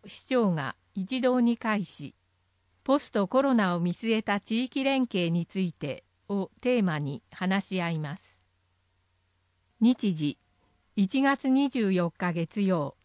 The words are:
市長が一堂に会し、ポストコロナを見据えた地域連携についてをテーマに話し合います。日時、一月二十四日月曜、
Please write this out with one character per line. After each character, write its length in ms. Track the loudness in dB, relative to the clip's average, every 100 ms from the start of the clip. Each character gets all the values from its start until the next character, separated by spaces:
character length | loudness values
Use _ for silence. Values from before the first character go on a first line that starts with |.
| -12
市 200 | -14 -2
長 260 | 0 2
が 240 | 0 -4 -10 _
一 260 | -8 -6 0
堂 220 | 2 4
に 160 | 2 0
会 260 | -2 -2
し、 320 | -4 -10 -14 _ _ _ _ _ _ _
ポ 160 | 0 0
ス 120 | 0
ト 160 | -2 2
コ 140 | 2
ロ 120 | 4
ナ 220 | 4 2 2
を 40 |
見 140 | 0
据 240 | -2 0 0
え 40 |
た 160 | 0 -4
地 260 | -2 -2 -2
域 180 | -2
連 240 | 0 0 0
携 180 | 0 0
に 160 | 0 -2
つ 140 | -4
い 140 | -4
て 320 | -4 -8 -10 _ _ -6
を 200 | -4 -4 -4
テ 180 | 0 2
ー 40 |
マ 160 | 2 0
に 240 | -4 -8 _
話 340 | -6 -2 -2 -2
し 160 | -4
合 100 | -2
い 80 | -4
ま 160 | -6 -10
す。 240 | -16 _ _ _ _ _ _ _ _ _ _ _ _ _ _ 2
日 360 | 2 2 0 0
時、 220 | -4 -6 _ _ _ _ _ -2
一 260 | 0 2
月 280 | 2 2 2
二 200 | 2 2
十 220 | 0 2
四 180 | 2 0
日 200 | -2 -4
月 300 | -2 -4 0
曜、 340 | 0 0 -2 -10